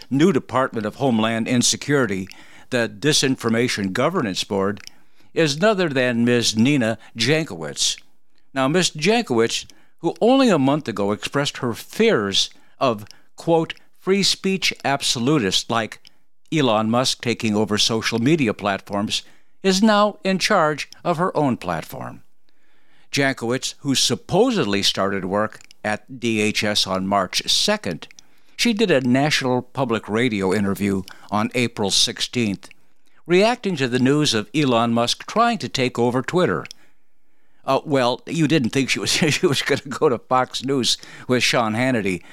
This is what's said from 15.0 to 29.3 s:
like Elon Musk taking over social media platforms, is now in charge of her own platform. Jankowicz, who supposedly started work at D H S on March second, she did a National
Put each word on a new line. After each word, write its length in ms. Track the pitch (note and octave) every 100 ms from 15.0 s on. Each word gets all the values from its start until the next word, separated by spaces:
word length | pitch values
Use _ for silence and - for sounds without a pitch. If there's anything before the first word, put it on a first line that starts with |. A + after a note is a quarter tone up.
| - B2+ A#2+ D#3 G2 - -
like 300 | A#2 G#2+ - - - - - -
Elon 380 | D#3 C3 G#2+ A2
Musk 320 | A#2+ C3 -
taking 340 | A#2+ A2+ A2+ G#2
over 220 | G#2+ G#2
social 400 | - A2+ - A2+
media 360 | A#2 E3 A#2+
platforms, 680 | G2 G2+ G2 - G2+ G#2 - - - - -
is 200 | F#3+ F#3+
now 360 | A3 G#3 G#3 G3+
in 160 | F#3+ F#3+
charge 520 | - G3+ D#3 D3+ - -
of 140 | E3 D#3+
her 200 | F#3 -
own 200 | D3 A2
platform. 680 | F2+ E2 - B2+ B2 A#2+ - - - - - - - - -
Jankowicz, 640 | C#3 C#3 C3 A#2 B2+ - -
who 160 | C#3+
supposedly 880 | B2+ - B2 - F3 B3+ G#3+ A2 G2+
started 420 | F#2+ - G2 G2
work 360 | F#2 G2+ G#2+ - - -
at 380 | G#2+ G#2+ - C3
D 200 | A#2 A2
H 240 | G#2+ G2+
S 220 | G#2+ G#2 -
on 200 | F#2+ F#2+
March 420 | G2+ F#2 - -
second, 580 | - - G#3 - - - - - - - -
she 160 | A#3+
did 180 | G#3 A3
a 100 | C#3
National 600 | B2+ B2+ D3+